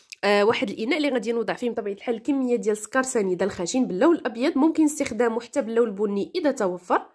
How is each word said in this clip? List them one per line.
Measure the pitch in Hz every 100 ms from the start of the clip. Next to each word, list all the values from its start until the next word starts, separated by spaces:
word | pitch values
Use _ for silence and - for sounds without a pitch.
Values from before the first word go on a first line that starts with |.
| _ -
آه، | 202 202
واحد | 202 - 202
الاناء | - 220 320
اللي | 285
غادي | 247 208
نوضع | 233 196
فيه | 170 247
بطبيعه | 233 208
الحال | 202 - 226
كميه | 262 277 254 240
ديال | 196 208
السكر | - 262
سنيده | 262 240 190 180
الخشن | 196 196 170 262 233
باللون | 180 294 339
الابيض، | 254 226 277 269
ممكن | 320 311
استخدامه | 302 294 269 214 240 233
حتى | - 285
باللون | 214 226 233
البني | 196 208 202 190
اذا | - 294
توفر. | 262 196 180 - 277 -